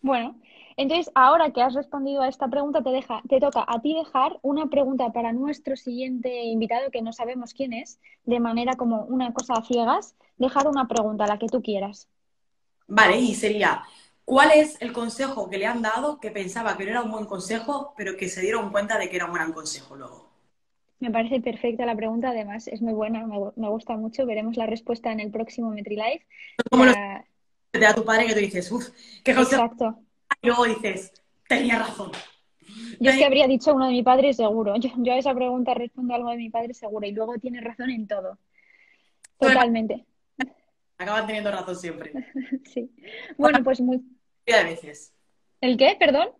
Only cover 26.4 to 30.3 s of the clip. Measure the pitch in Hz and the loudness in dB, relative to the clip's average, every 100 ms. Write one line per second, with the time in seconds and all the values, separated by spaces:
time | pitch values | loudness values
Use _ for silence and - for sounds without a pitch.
26.4 | - - - 254 254 220 202 196 - _ | -20 -6 2 8 8 6 0 -10 -16 _
27.4 | _ _ _ - 214 208 220 220 226 208 | _ _ _ 4 6 6 4 2 4 2
28.4 | 196 185 175 233 - - - - - 254 | 0 -4 -4 -6 -6 -16 -20 -6 0 4
29.4 | 254 262 233 - 226 226 _ _ _ | 4 4 2 0 -4 -4 _ _ _